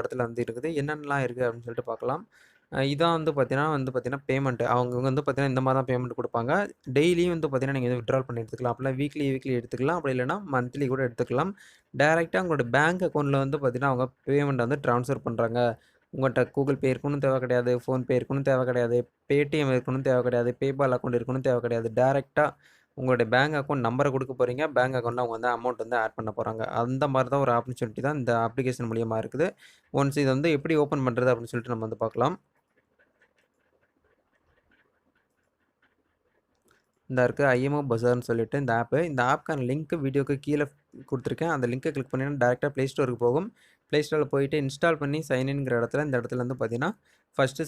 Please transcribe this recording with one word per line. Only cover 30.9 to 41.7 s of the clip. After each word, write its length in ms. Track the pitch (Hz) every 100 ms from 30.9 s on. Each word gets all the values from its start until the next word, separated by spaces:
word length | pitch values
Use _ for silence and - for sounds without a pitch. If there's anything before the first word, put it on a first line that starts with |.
| 143 127
பண்றது 240 | 117 127
அப்படின்னு 200 | 120 117
சொல்லிட்டு 220 | 120 120
நம்ம 120 | 113 110
வந்து 140 | 110
பார்க்கலாம். 320 | 113 - 135 180 _ _ _ _ _ _ _ _ _ _ _ _ _ _ _ _ _ _ _ _ _ _ _ _ _ _ _ _ _ _ _ _ _ _ _ _ _ _ _ _ _ _ _ _ _ _ -
இந்த 140 | 131 123
இருக்கு 180 | - 143
ஐ 120 | 127 139
எம் 100 | 147
ஓ 20 | 139
பஜார்னு 380 | 113 120 123 120
சொல்லிட்டு 280 | 117 113 143
இந்த 100 | 131 117
ஆப். 140 | 117 139 175
இந்த 100 | 135 123
ஆப்க்கான 320 | 151 - 147 123
லிங்க் 220 | 143 156 170
வீடியோக்கு 300 | 135 139 135 143 147
கீழே 180 | 147 143 - _ 127 -
கொடுத்துருக்கேன். 420 | 127 - 123 165
அந்த 120 | 147 120